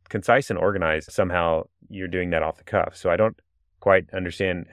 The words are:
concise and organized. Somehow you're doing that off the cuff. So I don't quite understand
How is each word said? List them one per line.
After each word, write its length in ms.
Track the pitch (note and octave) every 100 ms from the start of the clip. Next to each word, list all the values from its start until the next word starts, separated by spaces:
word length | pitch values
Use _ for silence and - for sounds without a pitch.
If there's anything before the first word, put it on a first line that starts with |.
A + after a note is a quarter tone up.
| -
concise 420 | G#2+ - A#2 -
and 80 | F#2
organized. 520 | F2+ G2 E2 D#2 -
Somehow 520 | - F#2 F2 E2+ D#2+ - _ -
you're 200 | G2 F#2
doing 220 | F2+ F2+
that 120 | E2
off 140 | D#2 -
the 60 |
cuff. 320 | - G#2 - -
So 140 | F#2
I 60 | F2
don't 220 | A2 - _ _ _ _
quite 320 | - F#2+ E2
understand 540 | F#2+ F2+ - F#2+ F2+ -